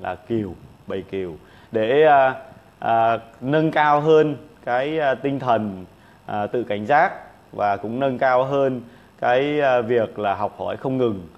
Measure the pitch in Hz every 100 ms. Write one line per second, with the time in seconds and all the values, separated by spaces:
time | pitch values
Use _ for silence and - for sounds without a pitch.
0 | 92 90 - 113 98 82 - - - 95
1 | 90 98 90 78 - - - 113 110 143
2 | 156 139 131 127 - - - - 113 113
3 | 113 113 - - 127 156 156 151 151 147
4 | 156 156 151 151 - - 127 123 143 160
5 | 139 123 139 139 127 110 107 95 90 -
6 | - - - 104 104 123 107 104 107 147
7 | 190 - - - _ 104 104 101 107 123
8 | 139 123 131 127 135 143 135 123 - -
9 | - - 120 127 143 147 135 123 113 120
10 | 107 - 101 95 104 - 92 107 139 131
11 | 120 95 82